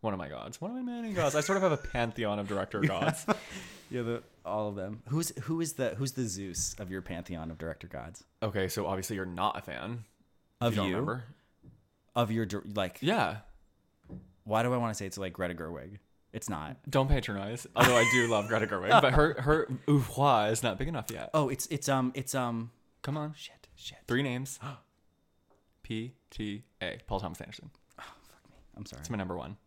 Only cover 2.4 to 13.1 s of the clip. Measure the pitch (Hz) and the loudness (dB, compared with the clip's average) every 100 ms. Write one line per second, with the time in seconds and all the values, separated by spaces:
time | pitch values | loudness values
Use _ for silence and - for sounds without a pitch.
2.4 | 98 101 92 104 123 92 143 147 - - | 0 -2 -2 0 2 2 0 0 -2 -2
3.4 | - 196 - - - 123 117 117 - _ | -4 -14 -14 -18 -8 -6 -2 -4 -8 _
4.4 | - 107 107 101 95 107 113 147 165 - | -6 -4 -4 -4 -8 -10 -4 -2 -2 -6
5.4 | 117 165 165 - 123 95 135 131 120 95 | -4 -2 -2 0 -2 0 -4 -2 -4 -4
6.4 | 98 85 98 - 98 95 90 87 87 85 | -6 -4 -4 -6 -6 -6 -6 -8 -6 -6
7.4 | 80 80 80 80 - 73 65 - - _ | -6 -6 -8 -8 -10 -12 -12 -14 -20 _
8.4 | 110 98 92 - 87 95 95 101 92 87 | -4 0 0 0 -2 -2 -2 -4 -4 0
9.4 | 101 - - 65 92 120 110 _ _ _ | 0 0 -8 -10 -8 -8 -12 _ _ _
10.4 | _ _ 120 107 95 92 117 123 117 - | _ _ 0 2 2 2 0 -2 -8 -18
11.4 | _ _ - - _ _ _ - 117 113 | _ _ -20 -20 _ _ _ 0 2 2
12.4 | 110 104 - 104 95 - 143 | 0 -2 -4 -2 -2 0 2